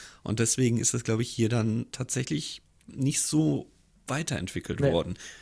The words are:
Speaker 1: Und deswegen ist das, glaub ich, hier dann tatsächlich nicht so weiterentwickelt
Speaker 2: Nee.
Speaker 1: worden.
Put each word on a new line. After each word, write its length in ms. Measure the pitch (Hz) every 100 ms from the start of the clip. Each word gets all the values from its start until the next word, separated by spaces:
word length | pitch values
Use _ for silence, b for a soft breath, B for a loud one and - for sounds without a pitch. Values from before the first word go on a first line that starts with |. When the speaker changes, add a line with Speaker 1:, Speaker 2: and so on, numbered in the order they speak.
| B B
Speaker 1:
Und 160 | - 110
deswegen 380 | 113 - 127 117
ist 160 | -
das, 100 | 120
glaub 160 | - 110
ich, 120 | 120
hier 180 | - 110
dann 380 | 120 110 110 -
tatsächlich 720 | - 123 - - 151 - - _ _ -
nicht 340 | - 135 -
so 480 | - 151 156 139 - _ _ _ -
weiterentwickelt 720 | 131 165 107 90 90 - 107
Speaker 2:
Nee. 140 | 139
Speaker 1:
worden. 220 | 85 82 90 B B